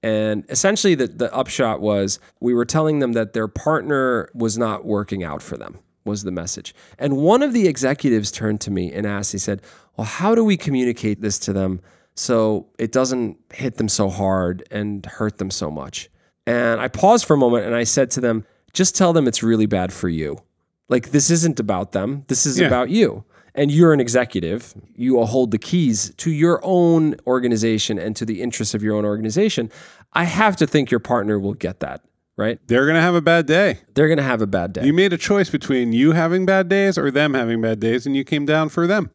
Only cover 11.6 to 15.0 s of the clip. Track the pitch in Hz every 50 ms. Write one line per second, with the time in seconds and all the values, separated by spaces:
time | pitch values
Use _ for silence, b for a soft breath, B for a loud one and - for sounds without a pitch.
11.6 | 95 92 92 92 b b b b b b b - - - 123 113 110 110 107 98
12.6 | - _ _ - 117 110 - 131 131 127 131 127 117 104 - _ _ _ - -
13.6 | 131 127 - - 117 104 - - 104 98 87 95 98 95 95 95 90 90 90 90
14.6 | - _ - 104 104 104 104 101